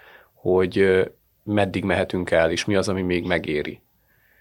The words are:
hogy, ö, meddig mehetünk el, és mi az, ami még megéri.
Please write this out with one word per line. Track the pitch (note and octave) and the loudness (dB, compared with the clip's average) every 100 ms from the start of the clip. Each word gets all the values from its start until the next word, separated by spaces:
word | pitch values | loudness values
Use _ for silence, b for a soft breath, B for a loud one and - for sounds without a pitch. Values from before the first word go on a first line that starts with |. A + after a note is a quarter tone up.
| b b b | b b b
hogy, | _ - F#2 F#2 G2 | _ 0 2 2 2
ö, | G2 F#2 F#2+ - _ _ | 4 4 0 -6 _ _
meddig | - G#2 G2 F#2 | -4 0 0 -2
mehetünk | F#2+ F#2 F#2 F#2 F2 | -2 0 -2 -4 0
el, | E2 E2 | 2 2
és | E2+ - | 0 0
mi | G2 | 0
az, | F#2+ | 0
ami | F#2+ | -2
még | F2+ F2+ F2 | -2 -2 0
megéri. | E2+ - D2 D2 - _ _ _ _ _ _ | -2 -2 -4 -6 -10 _ _ _ _ _ _